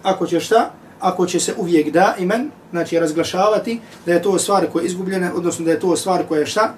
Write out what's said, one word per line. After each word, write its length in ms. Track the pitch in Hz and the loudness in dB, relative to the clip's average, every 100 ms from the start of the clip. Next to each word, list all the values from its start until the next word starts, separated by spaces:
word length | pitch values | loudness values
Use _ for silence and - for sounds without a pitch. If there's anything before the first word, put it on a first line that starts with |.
ako 240 | 190 190 165 | -4 -2 -2
će 140 | 165 | -2
šta, 300 | 156 226 - - - - | 2 2 2 -4 -20 -6
ako 260 | 185 180 175 | -4 0 0
će 140 | 175 | 0
se 140 | - - | -2 -4
uvijek 340 | 175 165 147 | 0 2 2
daiman, 600 | 156 202 214 180 226 294 - - | 2 2 2 -2 -2 -4 -10 -8
znači, 280 | 175 170 165 | -6 -2 0
razglašavati 840 | 165 156 151 180 208 208 233 233 - - 170 | 0 0 -2 0 2 2 0 -6 -10 -8 0
da 60 | |
je 100 | 175 | 2
to 160 | 202 180 | 2 0
stvar 280 | - 196 160 | 2 0 0
koja 100 | 170 | -2
je 40 | 180 | -2
izgubljena, 460 | 180 190 190 180 | -4 -4 -2 -2
odnosno 300 | 180 170 165 | -2 -4 -2
da 60 | 165 | 0
je 100 | 156 | 0
to 160 | 185 160 | 2 0
stvar 260 | 196 180 156 | 0 -2 0
koja 120 | 156 | 0
je 60 | 143 | 0
šta, 280 | 214 220 | 0 0